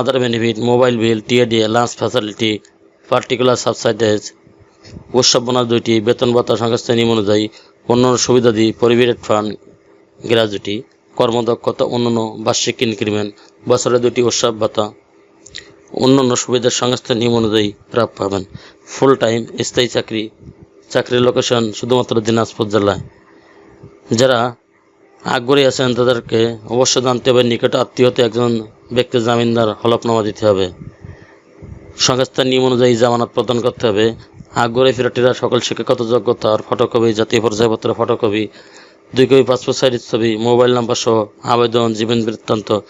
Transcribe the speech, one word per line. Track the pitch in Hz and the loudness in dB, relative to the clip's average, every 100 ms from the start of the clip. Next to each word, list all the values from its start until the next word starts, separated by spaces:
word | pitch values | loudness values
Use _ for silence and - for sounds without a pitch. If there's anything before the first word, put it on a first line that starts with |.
other | 127 131 | 2 0
benefit, | 123 117 117 107 120 | 0 0 -2 -2 0
মোবাইল | 120 127 120 | 2 2 2
বিল, | 113 113 | 0 0
টিএডিএ, | - 123 117 113 107 | 0 2 2 2 2
লাঞ্চ | 117 120 - | 0 0 -2
ফ্যাসিলিটি, | 117 123 104 101 113 104 - _ _ _ - | -2 -2 -4 -4 -2 -2 -8 _ _ _ -4
পার্টিকুলার | 127 - 120 127 120 | -2 -2 0 2 2
সাবসিডিজ, | - 110 120 104 110 107 - _ _ _ - _ - - - | -2 -2 -2 0 0 0 -4 _ _ _ -20 _ -20 -20 -2
উৎসব | 127 127 135 120 | 0 2 2 0
বোনাস | 127 120 | -2 0
দুইটি, | 117 117 113 | 0 2 0
বেতন | 104 117 123 | 0 0 2
ভাতা | 120 120 113 | 0 0 0
সংস্থা | 117 113 - | 0 -2 0
নিয়ম | 117 117 | 0 2
অনুযায়ী, | 113 101 104 107 - - _ - | 2 2 0 -2 -8 -20 _ -2
অন্যান্য | 120 127 123 | 2 4 2
সুবিধাদি, | - 123 120 107 113 104 | 2 2 4 2 0 2
প্রভিডেন্ট | 120 120 123 113 - | 2 2 2 0 -2
ফান্ড, | 107 107 - - - _ _ _ _ 110 | -2 -2 -8 -18 -20 _ _ _ _ -2
গ্র্যাচুইটি, | 113 110 98 101 104 - _ _ - | 0 0 -4 -8 -8 -10 _ _ -2
কর্মদক্ষতা, | 120 117 113 117 - 113 | 0 0 0 -2 -2 -2
অন্যান্য | 135 123 120 117 110 107 | -2 0 0 -2 -4 -4
বার্ষিক | 110 120 - 113 | -4 -2 -2 -4
ইনক্রিমেন্ট, | 117 104 107 104 104 - - _ 107 | -4 -2 -2 -2 -6 -10 -20 _ 0
বছরে | 123 127 123 | 0 2 0
দুটি | 120 117 | 0 0
উৎসব | 120 - 120 110 | -2 0 -2 -2
ভাতা, | 107 - 107 - _ _ _ _ - - - - _ | -4 -2 -6 -8 _ _ _ _ -20 -20 -20 -20 _
অন্যান্য | - 127 135 127 123 | -2 2 2 2 0
সুবিধার | - 123 120 | -2 -2 -2
সংস্থা | - 123 127 - | -2 -2 -4 -4
নিয়ম | 117 120 | -2 0
অনুযায়ী | 117 113 110 104 101 - | 0 2 0 -2 -6 -6
প্রাপ্য | 120 107 - | -2 -2 -4
হবেন। | 98 95 95 - - _ - | -4 -4 -6 -16 -20 _ -14
ফুল | - 135 | 0 2
টাইম | 131 113 117 113 - | 4 2 -2 -4 -8
স্থায়ী | 113 - 123 | -6 -2 -2
চাকরি, | 127 - 110 107 _ - - - _ - | -2 -4 -6 -8 _ -20 -20 -20 _ -4
চাকরির | 127 - 123 | -4 0 2
লোকেশন | 123 135 117 120 110 | 2 2 0 0 -2
শুধুমাত্র | 101 120 123 - 113 | -6 -2 0 0 -2
দিনাজপুর | 107 113 110 - 107 | 0 -2 -2 -4 -2
জেলায়। | 104 101 90 - _ _ - _ - - - - _ - 113 | 0 0 -2 -8 _ _ -20 _ -20 -20 -20 -20 _ -6 0
যারা | 131 120 120 120 _ _ _ _ _ _ | 2 2 -2 -6 _ _ _ _ _ _
আগ্রহী | - 131 120 143 | -4 -4 2 2
আছেন | 135 127 127 | 2 2 -2
তাদেরকে | 120 123 117 117 113 117 113 107 | 0 0 0 -2 -2 0 -4 -6
অবশ্য | 117 127 135 123 | 0 0 2 0
জানতে | 123 135 | 0 2
হবে | 123 | 2
নিকট | 120 117 123 | 2 0 0
আত্মীয় | 127 120 - 123 | 0 -2 2 0
হতে | 123 | 2
একজন | 117 113 120 113 107 - - | 0 0 0 -2 -6 -18 -6
ব্যক্তির | 120 123 123 | -4 -2 0
জামিনদার | 113 117 120 117 110 101 | 0 0 0 0 0 0
হলফনামা | 117 117 117 113 | -2 0 0 0
দিতে | 107 101 107 | -2 -2 2
হবে। | 95 92 82 - - - - - - _ - - - - - | 2 0 -8 -20 -20 -20 -20 -20 -20 _ -20 -20 -20 -18 -6
সংস্থার | - 127 131 - 131 | -2 0 -2 0 0
নিয়ম | 127 | 2
অনুযায়ী | 127 123 123 117 | 2 2 2 4
জামানত | 120 120 117 | 2 2 -2
প্রদান | - 110 120 | -2 -2 -2
করতে | 113 - 117 | -2 -4 -4
হবে। | 101 113 113 - - - | 0 0 -2 -16 -20 -10
আগ্রহী | 123 120 117 131 | -4 -2 2 2
প্রার্থীরা | 117 123 123 127 | 2 -2 2 0
সকল | 120 117 120 | 0 0 0
শিক্ষাগত | - 127 117 120 | -2 -6 -2 -2
যোগ্যতার | 113 120 104 117 110 107 - | 0 -2 0 -2 0 -2 -2
ফটোকপি, | 117 117 120 113 | -2 0 2 0
জাতীয় | 107 110 120 | 0 0 0
পরিচয়পত্রের | 113 104 117 110 113 113 | 0 0 0 0 -4 -2
ফটোকপি, | 117 117 113 107 104 - - - - _ - | -2 0 -2 -2 -6 -10 -20 -20 -20 _ -8
দুই | 120 131 | 0 4
কপি | 135 | 4
পাসপোর্ট | 120 123 - 127 | 4 0 -2 0
সাইজের | 135 120 - | 0 -2 -4
ছবি, | 117 113 107 | -2 -2 0
মোবাইল | 117 120 123 | 2 4 4
নাম্বার | 123 113 120 | 2 -2 -2
সহ | 120 110 104 - | 0 0 -2 -8
আবেদন, | 120 120 120 117 117 | -2 0 2 2 0
জীবন | 107 110 117 | -2 -2 0
বৃত্তান্ত | 113 110 - 113 - 107 | -2 -6 -4 -4 0 -4